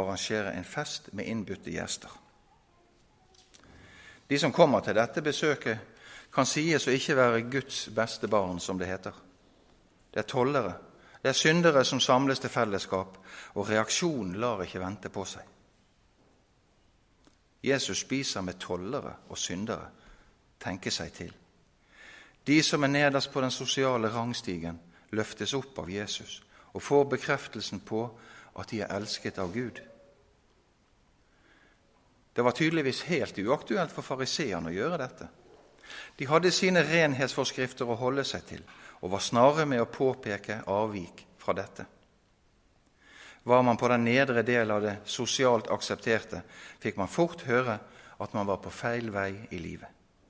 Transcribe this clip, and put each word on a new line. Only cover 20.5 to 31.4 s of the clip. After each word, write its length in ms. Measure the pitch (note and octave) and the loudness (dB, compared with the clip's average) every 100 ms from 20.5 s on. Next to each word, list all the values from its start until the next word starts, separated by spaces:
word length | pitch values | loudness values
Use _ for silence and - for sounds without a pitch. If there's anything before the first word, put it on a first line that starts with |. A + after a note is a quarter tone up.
| _ | _
Tenke 300 | - F#2 A#2 | -8 -6 -6
seg 220 | - E2 | -6 -8
til. 200 | - E2+ - _ _ _ _ _ - - - - _ - | -10 -14 -16 _ _ _ _ _ -20 -20 -20 -20 _ 2
De 160 | D3+ | 4
som 200 | D3+ D#3 | 4 2
er 80 | C#3 | 2
nederst 400 | C#3+ C#3+ C3+ - | 4 4 2 0
på 80 | C#3+ | -2
den 80 | C3 | -2
sosiale 560 | - C3 - C3+ B2 A2 | -2 -2 0 2 2 0
rangstigen, 640 | A#2 A#2 A#2 - F2 E2 E2+ - - _ | 0 -4 -4 -6 -6 -6 -8 -14 -20 _
løftes 440 | G#2 G#2+ - G2+ | -4 -4 -4 -2
opp 240 | C3+ C3 - | -2 -4 -10
av 120 | E2 | -6
Jesus 500 | G2 G#2 - - - - - - | -6 -6 -8 -10 -16 -20 -20 -14
og 80 | - | -12
får 220 | - C#3+ C3+ | 2 4 4
bekreftelsen 680 | C3 - C#3 - G#2+ - G2 - | 0 -2 -4 -4 -10 -8 -10 -6
på 160 | A2 A#2+ - - - - - | -6 -6 -10 -20 -20 -18 -14
at 160 | F#2+ | -8
de 100 | G#2+ | -6
er 80 | G2 G2 | -4 -4
elsket 420 | G#2 - A2 - | -4 -6 -6 -4
av 140 | F2+ | -4
Gud. 280 | G#2+ A#2+ - - - - _ _ _ _ _ _ _ _ _ _ _ _ _ | -4 -6 -10 -18 -20 -20 _ _ _ _ _ _ _ _ _ _ _ _ _